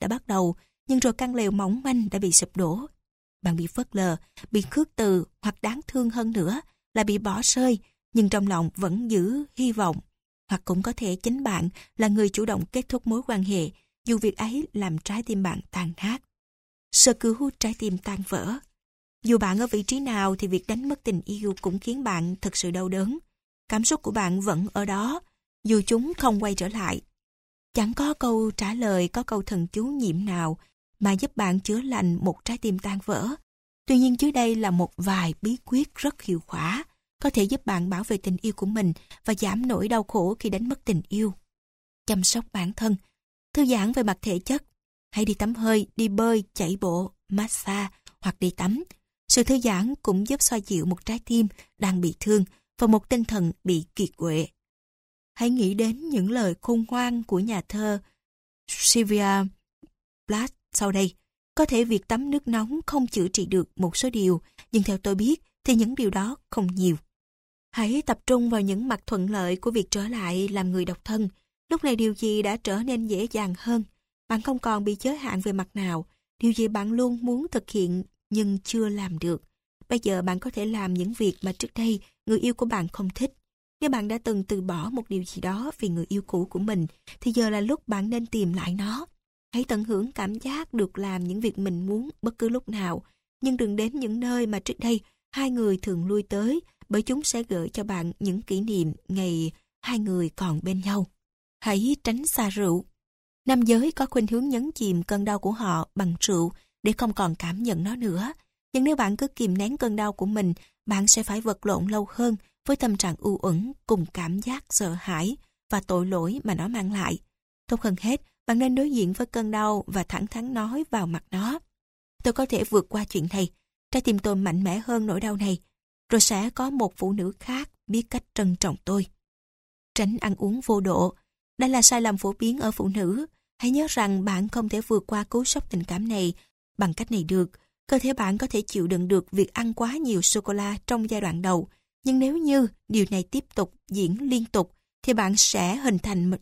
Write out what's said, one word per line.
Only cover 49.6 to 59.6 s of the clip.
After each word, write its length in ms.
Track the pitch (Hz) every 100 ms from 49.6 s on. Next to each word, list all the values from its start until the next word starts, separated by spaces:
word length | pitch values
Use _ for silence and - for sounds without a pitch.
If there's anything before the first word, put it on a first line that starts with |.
| 233 180 220 277
cũng 260 | - 190 214
giúp 140 | 277
xoa 160 | - 226
dịu 280 | 196 180 165
một 200 | 180 -
trái 120 | 233
tim 300 | - 233 214 - - -
đang 220 | 190 185
bị 140 | 175 -
thương 240 | 208 208 185 _ _ -
và 80 | 233
một 220 | 214 -
tinh 160 | 247
thần 280 | 226 214 165 -
bị 200 | 185 170 170 -
kiệt 200 | 180 -
quệ. 320 | 165 156 156 _ _ _ _ _ _ _ _
Hãy 160 | - 240
nghĩ 240 | 247 190
đến 340 | 202 226 233 320
những 220 | 262 190
lời 240 | 247 196 170
khôn 240 | - 233 226
ngoan 340 | 247 247 240
của 160 | 226 185
nhà 220 | 220 208 -
thơ 300 | 208 214 202 - _ _ _ _ _ -
Sylvia 760 | - - 233 208 208 196 196 196 -